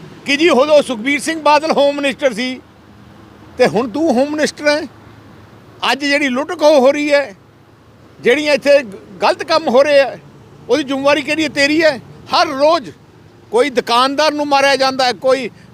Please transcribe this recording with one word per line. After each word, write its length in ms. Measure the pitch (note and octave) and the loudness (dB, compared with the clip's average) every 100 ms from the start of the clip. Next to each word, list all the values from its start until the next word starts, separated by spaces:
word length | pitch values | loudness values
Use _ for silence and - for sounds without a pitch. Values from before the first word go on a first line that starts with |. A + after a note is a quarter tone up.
| - - - | -20 -16 -4
ਕਿ 100 | C#4+ | 0
ਜੀ 120 | E4+ | 2
ਉਦੋਂ 340 | B3 D4+ D4 | 2 4 2
ਸੁਖਬੀਰ 380 | B3 A#3+ B3 C#4+ | 2 -4 -4 -4
ਸਿੰਘ 200 | - D#4+ | -4 -2
ਬਾਦਲ 300 | D4 D4 D#4+ | 2 2 2
ਹੋਮ 240 | C4 C#4+ C#4+ | 0 0 0
ਮਿਨਿਸਟਰ 360 | C#4 - C#4+ | -4 -2 -4
ਸੀ 260 | G#3 B3+ B3+ - - - - - - - - - - | -4 -8 -10 -16 -20 -20 -20 -20 -20 -20 -20 -20 0
ਤੇ 80 | A#3+ | 0
ਹੁਣ 200 | E3+ B3+ | 2 -4
ਤੂੰ 240 | C#4 E4 | -2 0
ਹੋਮ 160 | A#3+ C#4+ | 0 0
ਮਿਨਿਸਟਰ 380 | D4+ D4 - D4 | -2 -4 -2 -2
ਹੈ। 120 | D4 D#4 - - - - - - - - - G3 | -2 -4 -14 -20 -20 -20 -20 -20 -20 -20 -6 -4
ਅੱਜ 80 | B3 | -2
ਜਿਹੜੀ 280 | C#4+ C#4+ C#4+ | 0 0 0
ਲੁੱਟ 300 | B3 D#4 F4 | -4 -6 0
ਖੋਹ 200 | D4+ D4+ | 4 4
ਹੋ 100 | B3+ | 4
ਰਹੀ 200 | D4 D4 | 2 0
ਹੈ, 220 | C#4+ C4 F#3 - _ _ _ - - - - | 0 0 -10 -20 _ _ _ -20 -20 -20 -4
ਜਿਹੜੀਆਂ 340 | E3+ C#4 D4+ | 0 0 0
ਇੱਥੇ 280 | C#4 C#4 C#4+ A#3 G#3 - F#3 | -2 2 2 2 -10 -20 -4
ਗਲਤ 200 | G#3 F4 | -2 -2
ਕੰਮ 240 | G4 D#4+ D#4+ | -2 -2 2
ਹੋ 140 | A#3+ | 2
ਰਹੇ 180 | C#4+ C#4+ | 4 2
ਆ, 160 | B3+ - - - - - - | 2 -4 -18 -20 -20 -20 -4
ਉਹਦੀ 140 | C4 | -2
ਜ਼ਿੰਮੇਵਾਰੀ 400 | C4 C4+ C#4 D4 | -2 -2 0 0
ਕਿਹੜੀ 220 | C4+ D4+ | 0 -4
ਹੈ? 40 | D4+ | -4
ਤੇਰੀ 320 | A3+ C#4 D4+ | 0 0 2
ਹੈ। 140 | D#4+ B3+ - - - | 0 -2 -10 -20 -6
ਹਰ 140 | D4+ E4+ | -2 -2
ਰੋਜ਼ 420 | C4+ D4 E4+ F#3+ - - - - - - | 0 2 2 -4 -16 -20 -20 -20 -20 -4
ਕੋਈ 180 | A3 C#4+ | 0 0
ਦੁਕਾਨਦਾਰ 600 | B3 G#3 A#3 C4+ C#4 D4+ | -2 0 0 2 0 0
ਨੂੰ 140 | D4 D4 | 0 0
ਮਾਰਿਆ 280 | C#4 C#4 C4+ | 2 2 2
ਜਾਂਦਾ 280 | C4 C4 | 0 0
ਹੈ, 80 | B3+ | -2
ਕੋਈ 360 | A#3+ C4 C4 A#3+ - - | -2 -2 -2 -2 -12 -20